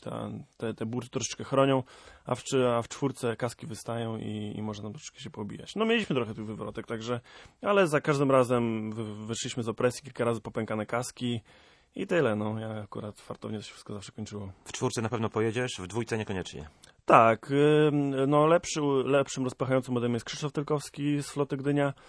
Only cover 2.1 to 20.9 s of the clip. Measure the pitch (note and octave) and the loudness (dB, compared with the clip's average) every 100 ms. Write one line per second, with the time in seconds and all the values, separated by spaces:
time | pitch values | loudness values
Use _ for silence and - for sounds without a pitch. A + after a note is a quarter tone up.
2.1 | - - B2+ - C3+ B2+ A#2 A#2 - C#3 | -12 -6 -6 0 2 4 2 -2 -2 -4
3.1 | - A#2+ G#2+ A#2+ - A#2+ G#2+ - A#2 A2+ | -2 -4 -2 -4 -6 -12 -10 -6 -4 -4
4.1 | A2 A2 G#2+ G#2 G#2+ G#2+ G#2 G#2+ B2 - | -6 -6 -6 -6 -6 -8 -8 -10 -12 -16
5.1 | - - - G#2 A2 - G3+ A3 A3+ G3+ | -16 -14 -10 -10 -10 -8 -2 2 2 2
6.1 | C#3 G#2+ A2+ G#2+ G#2+ G#2+ A2+ - A#2 A2+ | 0 -2 -4 -8 -8 -8 -8 -8 -6 -4
7.1 | A#2+ - - - _ G3+ G3+ F3+ D3 D#3+ | -6 -8 -20 -20 _ 2 4 4 4 2
8.1 | C#3 C#3 C3 A#2+ B2 A#2 A2 A2 A2 G#2+ | 2 4 6 6 4 2 0 -4 -6 -8
9.1 | G#2 G#2+ A2+ B2 B2+ A2+ G#2+ B2 - B2+ | -8 -8 -6 -6 -4 -4 0 0 0 -8
10.1 | - A#2 A2+ A2+ A2+ G#2+ G#2+ G#2 A#2+ C3 | -2 0 -2 -4 -6 -4 -4 -2 -4 -4
11.1 | - B2 A#2+ - - - _ _ - F#3+ | -6 -4 -4 -8 -20 -20 _ _ -8 0
12.1 | F3 B2+ G#2 G#2+ A2 A2 A2 G#2 - G#2 | 2 2 2 -2 -4 -6 -10 -10 -10 -10
13.1 | - - - A2 G#2+ - - - G#2 - | -12 -14 -12 -8 -8 -10 -16 -14 -12 -12
14.1 | - G#2+ G#2 G2 - - - B2+ A#2+ A2 | -12 -10 -10 -12 -14 -14 -4 -4 -2 -2
15.1 | A#2 A2 A2 A2+ A2 B2+ - F2+ G#2+ A2+ | -2 -2 0 0 0 -4 -6 -6 -6 -4
16.1 | A2+ G#2 F#2+ E2+ C2+ D#2 - - _ - | -4 -2 -4 -6 -10 -14 -18 -20 _ 6
17.1 | - A2+ A2+ - C#3 D3 D3+ D3+ D3 C#3 | 8 8 6 2 4 6 6 4 4 2
18.1 | C3+ C3+ D3 D3+ F3 - D#3+ D3 C3+ B2 | 2 4 6 6 6 2 0 2 2 4
19.1 | C#3 C3+ - B2+ - B2+ C3 B2+ B2 A#2+ | 4 2 -2 -4 -2 0 0 2 0 0
20.1 | A2+ - - D3+ D#3 C#3+ D3 - | 0 -4 -6 -6 -4 -2 -2 -4